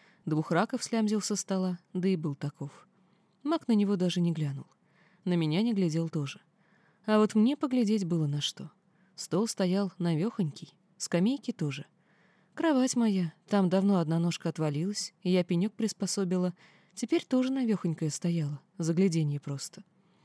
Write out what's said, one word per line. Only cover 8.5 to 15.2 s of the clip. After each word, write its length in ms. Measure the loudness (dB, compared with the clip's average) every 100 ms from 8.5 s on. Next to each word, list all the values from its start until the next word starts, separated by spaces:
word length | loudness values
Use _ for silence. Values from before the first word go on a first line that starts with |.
| -8 -14 -18 _ _ _ -16
Стол 320 | -4 0 0
стоял 460 | 0 0 2 0 -2
навёхонький, 720 | 0 0 0 -2 -4 -4 -18 _ _ _
скамейки 540 | -2 2 2 0 -6
тоже. 340 | -4 -6 -6 -12 _ _ _ _ _ _ -2
Кровать 400 | 2 4 2 2
моя, 360 | 2 2 -2 -6 0
там 220 | 2 4
давно 300 | 4 4 2
одна 180 | 2 2
ножка 320 | 0 -2 -6
отвалилась, 640 | -2 -2 -2 -4 -6 -8 -6